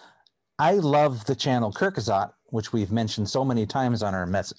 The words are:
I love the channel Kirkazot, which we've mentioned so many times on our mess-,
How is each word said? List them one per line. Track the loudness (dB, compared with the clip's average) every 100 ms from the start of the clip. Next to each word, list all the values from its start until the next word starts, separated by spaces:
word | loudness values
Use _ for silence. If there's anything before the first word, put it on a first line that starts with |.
| -20 _ _ _ _ 0
I | 2
love | 4 4 4 4 2 -4
the |
channel | -2 0 2 0
Kirkazot, | 0 -2 0 0 0 0 -6 _
which | -6 -2
we've | -2 0
mentioned | -2 -2 -2 -2
so | 0
many | 0 0 0
times | 0 0 0
on | -2
our | -2 -2
mess-, | -2 -4